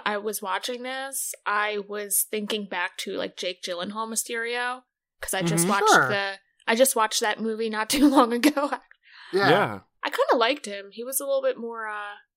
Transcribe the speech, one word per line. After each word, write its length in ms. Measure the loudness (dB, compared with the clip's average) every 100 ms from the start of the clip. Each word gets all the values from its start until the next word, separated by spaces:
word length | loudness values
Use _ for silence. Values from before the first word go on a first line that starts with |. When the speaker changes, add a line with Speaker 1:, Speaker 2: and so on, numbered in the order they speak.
| -4
Speaker 1:
I 120 | -4
was 240 | -4 -6
watching 400 | -4 -4 -4 -8
this, 500 | -8 -8 -8 -8 -8 -6 -2
I 320 | 0 0 -2 -6
was 380 | -8 -2 0 0
thinking 360 | -2 -4 -4 -4
back 300 | -4 -4 -4
to, 140 | -8 -4
like, 220 | -6 -6
Jake 240 | -8 -6
Gyllenhaal 460 | -8 -6 -8 -6 -6
Mysterio, 720 | -6 -4 -6 -4 -4 -6 -8 -14 _ _ _
'cause 120 | -6 -2
I 60 |
just 200 | 0 0
Speaker 2:
Mm-hmm. 60 | 2
Speaker 1:
watched 200 | 2 6
Speaker 3:
Sure. 160 | 6 4
Speaker 1:
the, 240 | 0 -4 -8 _ _ 0
I 80 | 4
just 200 | 4 4
watched 260 | 0 0
that 180 | -2 -2
movie 300 | -4 -4 -4
not 200 | -2 0
<laughs> 20 |
too 160 | 4 6
long 240 | 6 4
ago. 380 | 4 2 2 -2 -4 _ _ _ -20 -4
Speaker 3:
Yeah. 180 | 2 4
Speaker 2:
Yeah. 300 | 6 4 -2 -12 _
Speaker 1:
I 60 | -4
kinda 260 | 0 4 4
liked 300 | 4 0 -4
him. 240 | -12 -12
He 120 | -12
was 160 | -6 -4
a 60 | -2
little 160 | 0
bit 140 | 0 -2
more, 300 | -6 -8 -8
uh, 60 |
a 240 | -8 -10 -12 _